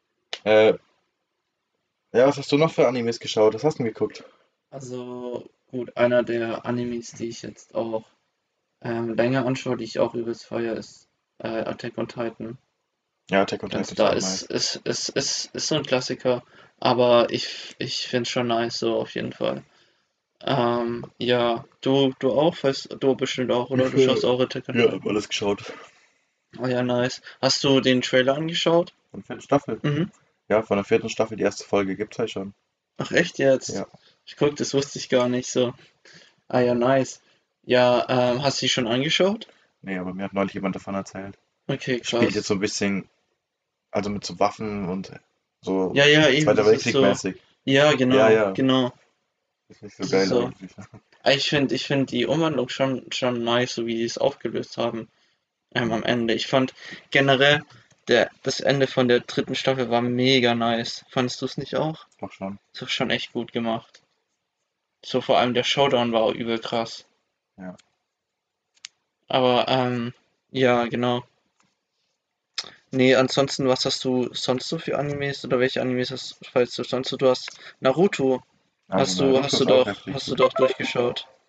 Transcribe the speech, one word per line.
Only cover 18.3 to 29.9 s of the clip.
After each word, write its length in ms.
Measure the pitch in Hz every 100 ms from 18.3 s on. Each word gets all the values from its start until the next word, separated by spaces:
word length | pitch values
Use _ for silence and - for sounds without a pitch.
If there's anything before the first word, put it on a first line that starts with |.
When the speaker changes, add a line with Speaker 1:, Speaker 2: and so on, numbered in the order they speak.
Speaker 2:
schon 160 | 127 120
nice, 320 | 117 117 -
so 180 | 117 113
auf 180 | -
jeden 180 | 120 120
Fall. 300 | - - 67 - _ _ _ _ _ _ _
Ähm, 640 | - 131 117 120 117 120 - -
ja, 460 | 120 123 120 117 - _
du, 320 | 135 139 135 131
du 120 | 131
auch, 220 | 127 160 170
weißt 340 | 135 135 - -
du 140 | 135 127
bestimmt 340 | 131 - 120
auch, 200 | 120 120
oder? 160 | 131 131
Speaker 1:
Ich, 60 |
Speaker 2:
Du 120 | 135
schaust 200 | 131 147
Speaker 1:
äh, 20 | 131
Speaker 2:
auch 140 | 123
Attack 280 | 127 131 -
on 80 | 120
Speaker 1:
ja, 60 |
Speaker 2:
Titan. 160 | 113 95
Speaker 1:
hab 60 | 101
alles 220 | 104 101
geschaut. 440 | - 101 101 - - - _ _ _ _ _ _ -
Speaker 2:
Oh 80 | 127
ja, 160 | 123
nice. 380 | 123 123 127 - - -
Hast 220 | 131 -
du 160 | 143 135
den 200 | 131 127
Trailer 320 | - 127 127 143
angeschaut? 580 | 160 170 170 170 175 - _
Speaker 1:
Von 100 | -
der 60 | -
vierten 160 | 120
Staffel? 380 | - 143 - -
Speaker 2:
Mhm. 280 | 151